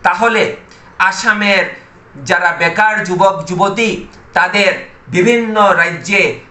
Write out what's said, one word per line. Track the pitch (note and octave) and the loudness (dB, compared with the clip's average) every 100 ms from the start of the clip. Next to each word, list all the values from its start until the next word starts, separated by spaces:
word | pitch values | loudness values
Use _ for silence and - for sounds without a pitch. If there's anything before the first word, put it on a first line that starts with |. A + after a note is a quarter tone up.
তাহলে | F3+ F3+ A#3 A3 D#3+ - - - - - F#3 | -2 0 0 0 -2 -4 -16 -20 -20 -2 -2
আসামের | F#3 A#3 G#3 G3+ F#3+ F3+ - - - - C#3 C3+ | 0 -2 0 2 0 0 -8 -20 -20 -20 -16 -2
যারা | F3 F3 E3 | 0 0 0
বেকার | E3 F#3 G#3+ G#3 | -2 2 2 0
যুবক | F#3+ F3+ G3 F#3+ E3+ | -2 2 2 2 -6
যুবতী | F3+ G3 F#3+ A3 - - - - - | -2 0 0 -2 -2 -10 -20 -10 -2
তাদের | F3+ G3+ F#3+ - - - - | 0 2 0 0 -10 -20 -4
বিভিন্ন | F3 G3 A#3 A3+ G#3+ G3+ E3+ | 0 2 2 0 2 2 4
রাজ্যে | E3+ E3 D#3+ G3 D#3 - - | 0 -2 -2 0 0 -4 -14